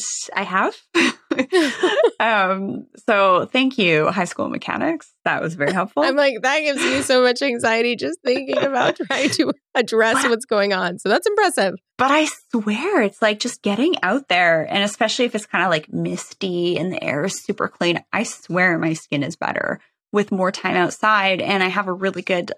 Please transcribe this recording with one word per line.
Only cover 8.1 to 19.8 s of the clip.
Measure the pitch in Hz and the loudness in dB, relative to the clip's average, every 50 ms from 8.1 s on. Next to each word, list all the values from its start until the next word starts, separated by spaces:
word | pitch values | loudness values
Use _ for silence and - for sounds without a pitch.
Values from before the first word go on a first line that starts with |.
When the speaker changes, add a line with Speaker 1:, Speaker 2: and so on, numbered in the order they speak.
| 339 - - | -6 -4 -2
Speaker 2:
thinking | 247 254 269 269 269 - | -2 -2 0 -2 -2 -2
about | - - 277 269 247 254 - - | 0 0 0 0 0 0 0 0
Speaker 1:
<laughs> | - 262 | -2 -4
Speaker 2:
trying | - 277 - 277 - | -4 -2 0 0 0
to | - - 294 - - - _ _ - | 0 0 0 0 -2 -4 _ _ -2
address | 262 233 - 226 220 220 226 226 269 277 | -2 -2 2 2 2 4 4 4 2 2
Speaker 1:
But | 247 | 2
Speaker 2:
what's | 233 226 - | 0 0 0
going | - 220 202 202 202 196 | -2 0 0 2 2 0
on. | 185 185 175 180 | 0 -2 -2 -4
So | - - 185 | -4 0 2
that's | 226 330 - | 2 2 2
impressive. | 440 415 440 403 349 - 254 196 185 175 - _ _ _ - | 0 2 2 2 2 2 0 0 0 -2 -6 _ _ _ 0
Speaker 1:
But | 247 269 | 2 2
I | 285 311 311 294 - - _ _ | 4 2 2 0 -4 -8 _ _
swear, | - 226 208 214 208 233 302 403 415 294 214 | -4 -2 0 -2 -2 -2 -2 0 2 2 2
it's | 196 - - | 0 0 0
like | 226 214 214 214 | 0 0 0 0
just | - 247 - - | -4 -8 -8 -4
getting | - 202 202 214 277 359 339 - | -4 -2 0 0 0 0 0 0
out | - 185 220 277 277 - | 0 0 0 -2 -2 0
there, | 180 180 175 170 165 160 - | 2 4 4 4 4 2 0
and | - - 202 202 | 0 -2 -2 -2
especially | 208 - - 233 214 - - 240 | -2 0 -2 -2 -2 0 0 -2
if | 233 - | -2 -2
it's | 214 - | -6 -6
kinda, | - - 185 180 185 | -4 -2 0 0 2
like, | 165 156 - - 175 | 0 -2 -2 -4 -6
misty | 170 165 175 175 175 - - - - 196 185 175 175 175 175 170 | -4 -4 -4 -4 -6 -10 -14 -10 -8 -6 -4 -2 -2 0 0 0
and | - 170 185 | -2 -2 -4
the | - - - | -4 -4 -4
air | - - 147 160 | -4 -4 -2 -4
is | 196 - - - | -4 -6 -6 -6
super | - 196 - - | -8 -4 -4 -4
clean, | 196 - _ 175 175 170 165 - _ | -6 -4 _ -2 0 0 -2 -4 _
I | - 190 226 | -4 -4 -4
swear | - - - - - 165 180 180 185 165 165 | -4 -8 -14 -10 -4 0 0 2 2 2 0
my | 165 160 160 | 0 -2 -4
skin | - - _ 151 143 | -4 -4 _ -4 -4
is | 135 - 175 | -4 -4 -6
better | - - - - - - - - - | -6 -6 -4 -4 -4 -4 -4 -6 -8